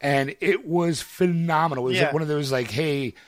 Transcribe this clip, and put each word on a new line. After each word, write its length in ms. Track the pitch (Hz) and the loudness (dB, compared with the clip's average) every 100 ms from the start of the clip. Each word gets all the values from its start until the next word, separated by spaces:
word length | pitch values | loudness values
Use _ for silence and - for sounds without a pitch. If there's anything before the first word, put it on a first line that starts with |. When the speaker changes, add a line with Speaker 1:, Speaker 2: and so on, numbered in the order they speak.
Speaker 1:
And 340 | 139 139 135 - | 0 2 0 -2
it 260 | 165 190 151 | 0 0 0
was 360 | 170 170 156 | 0 0 -2
phenomenal. 840 | - - 180 170 170 156 160 131 127 | -6 0 0 2 2 2 2 0 0
It 40 | |
was 80 | 123 | 2
Speaker 2:
Yeah. 60 | 151 | 2
Speaker 1:
like 80 | |
one 80 | 147 | 0
of 60 | 156 | 0
those, 240 | 151 139 | -2 0
like, 200 | 131 117 | -2 -2
"Hey, 420 | 110 160 143 127 - | -2 0 0 -4 -8